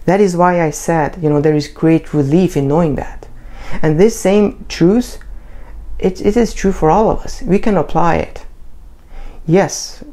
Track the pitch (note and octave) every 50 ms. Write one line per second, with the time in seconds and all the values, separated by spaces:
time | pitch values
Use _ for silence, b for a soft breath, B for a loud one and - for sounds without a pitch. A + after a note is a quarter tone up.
0 | b - F3 G3+ G#3 F#3+ F3 E3+ F3+ F3+ F3+ F3 E3+ D3+ D3+ - - - E3+ E3
1 | D3 C#3+ - F#3+ E3 D3+ D3 C#3+ C#3+ D#3 D3+ D3+ C#3+ - - - - D#3+ E3 D#3+
2 | - - - D3+ C#3+ C3+ D3 F3+ F#3 E3 - D3 C#3 C#3 C#3+ E3 F3 D#3 C3 -
3 | - - - - - - B B B B B B B B B B B D#3 D#3 D3+
4 | G3 A3+ G#3+ - - F#3 G3 G#3 G#3 - - - - - - - E3 E3+ G#3 B3
5 | A#3+ - - - b b b b b b b b b b b b b - - -
6 | - F#3 F#3 - - G#3 G#3 A#3+ A#3 - - - - F#3+ G3 - - D#3 E3 G3+
7 | A3 F#3+ - - - - - - - - F3+ G#3 - A3 G#3 F3 C#3 - - D#3+
8 | E3+ E3+ - D#2 - - - - - - - - - - - - - - - -
9 | b b b b b b b b b - D#3+ G3 F#3 C#3 - - - - - -
10 | - -